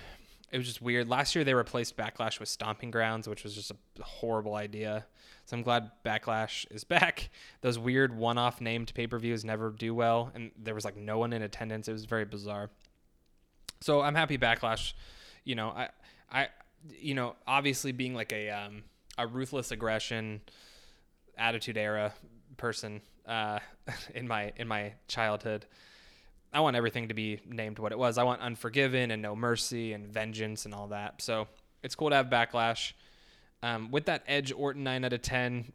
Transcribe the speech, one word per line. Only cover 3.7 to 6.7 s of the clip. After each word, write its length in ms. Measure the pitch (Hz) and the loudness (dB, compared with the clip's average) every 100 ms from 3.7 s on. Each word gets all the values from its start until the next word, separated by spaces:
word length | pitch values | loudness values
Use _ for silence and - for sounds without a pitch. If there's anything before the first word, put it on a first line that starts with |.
a 60 | 101 _ - | -12 _ -14
horrible 520 | - - 117 110 107 104 | -14 -6 0 0 0 -4
idea. 500 | 104 107 107 107 - _ - - - | -4 -4 -4 -4 -6 _ -20 -20 -8
So 100 | 120 | -4
I'm 60 | |
glad 300 | 120 120 110 - | 2 2 2 -4
Backlash 600 | 113 107 - 110 110 - - | -2 0 0 0 -2 -4 -8